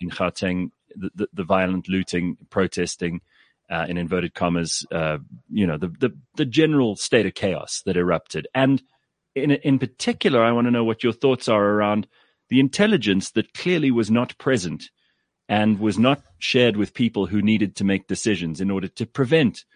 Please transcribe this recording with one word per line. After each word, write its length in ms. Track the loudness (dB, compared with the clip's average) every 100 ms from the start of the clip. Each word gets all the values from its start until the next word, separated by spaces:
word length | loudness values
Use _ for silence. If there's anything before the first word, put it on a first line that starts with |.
in 100 | -10
Gauteng, 640 | -4 -4 -2 -4 -2 -4 -10 _ -14
the, 140 | -12
the, 140 | -8 -8
the 120 | -6
violent 440 | -2 0 0 -2 -2
looting, 480 | -4 -2 -4 -4 -6 -6
protesting, 720 | -2 -2 -2 -6 -4 -6 -6 -12 _ _ _ _
uh, 160 | -6 -4
in 80 | -4
inverted 360 | -4 -2 -4
commas, 540 | -2 -2 0 -2 -6 -6
uh, 260 | -4 -2 -4 -10 -20 _
you 160 | -2 0
know, 100 | -2
the, 120 | -6
the, 280 | -4 -4 -4 _ -6
the 80 |
general 500 | -2 2 2 2 0
state 320 | -2 0 2 2
of 80 |
chaos 480 | -2 -4 -4 -8 -8
that 120 | -2 0
erupted. 500 | 2 0 -2 -10 -4
And 260 | 0 2 2 -2 _ _ _ _
in, 160 | -2 0
in 300 | 0 2 0
particular, 600 | 0 -4 -6 -2 2 4
I 120 | 4
wanna 180 | 4 2
know 140 | 2
what 180 | 0 0
your 100 | -2
thoughts 360 | 2 2 2 2
are 160 | 2
around 420 | 4 2 2 0 -4 _ _ _ _
the 120 | 2
intelligence 720 | 2 2 2 2 2 0 0
that 220 | -4 -4
clearly 360 | -6 -2 0 2
was 180 | 0 2
not 300 | 0 0 -4
present 520 | -2 -2 -2 -8 -14 _ _ _ _ _ -2
and 320 | 0 2 2
was 180 | 0 2
not 240 | 2 2 _ _
shared 380 | -2 2 4 2
with 180 | -2
people 320 | -2 -2 0 -2
who 160 | 0
needed 320 | 2 2 0
to 100 | -2
make 220 | 0 0 -2
decisions 540 | -4 -2 -2 -4 -4
in 100 | -4
order 160 | -4 -6
to 180 | -8
prevent 600 | -8 -4 0 2 2 -2 -14